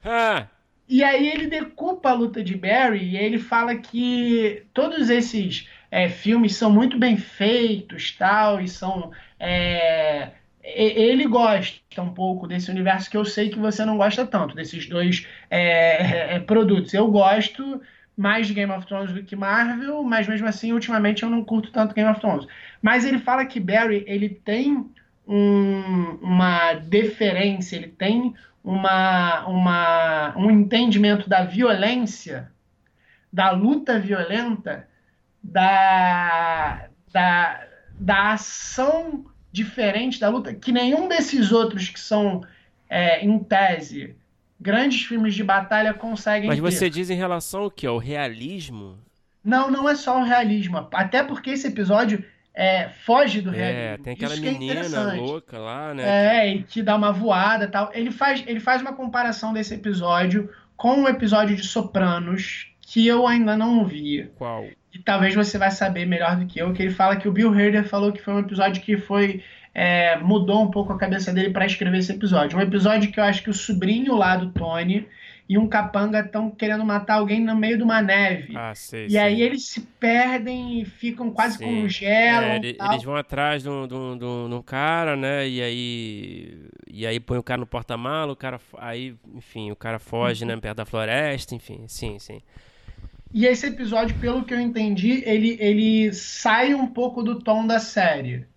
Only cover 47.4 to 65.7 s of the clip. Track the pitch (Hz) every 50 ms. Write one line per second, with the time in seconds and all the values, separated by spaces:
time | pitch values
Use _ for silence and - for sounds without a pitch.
47.4 | 160 - - 190 208 202 - - - 131 117 117 113 131 147 147 143 127 113 113
48.4 | 120 151 190 196 156 135 123 107 101 95 95 101 113 _ _ _ _ _ _ _
49.4 | _ 208 254 254 269 269 262 269 269 294 294 285 - 262 254 262 254 233 247 247
50.4 | 240 214 208 214 196 180 180 156 143 - - 175 196 190 - 254 277 277 285 -
51.4 | - 262 277 277 269 269 - 214 202 180 208 214 240 220 214 202 196 - _ _
52.4 | _ _ _ - 185 190 190 185 170 143 - - - - 233 262 294 233 190 214
53.4 | 190 185 175 - 110 - 123 123 120 110 107 101 95 123 123 - - 143 151 151
54.4 | 151 262 269 - 131 131 143 156 175 170 156 - 208 202 185 - 120 131 147 160
55.4 | - _ 127 113 110 110 117 135 151 156 147 139 127 202 202 202 202 208 226 233
56.4 | 214 202 196 202 196 - - 226 220 202 208 214 208 208 202 180 220 226 196 180
57.4 | 190 208 226 220 202 196 190 196 208 208 - 226 233 254 - - 277 277 269 254
58.4 | - 233 233 220 214 254 254 254 262 277 269 269 262 233 240 247 247 233 220 -
59.4 | - 220 220 220 214 208 233 208 - 214 202 180 175 175 175 175 180 180 180 208
60.4 | 202 202 - - _ _ _ - - 240 254 269 277 262 254 262 233 208 208 214
61.4 | 214 208 208 190 - - - 240 196 190 - 196 185 180 175 175 175 170 185 190
62.4 | 190 - - - - - _ _ - - - 226 226 233 240 240 247 240 240 240
63.4 | 226 214 214 214 220 233 240 233 208 170 151 151 151 147 147 143 135 - - -
64.4 | 131 120 117 110 107 104 - _ _ _ _ 180 - - 196 196 190 190 190 214
65.4 | 208 202 - 208 196 196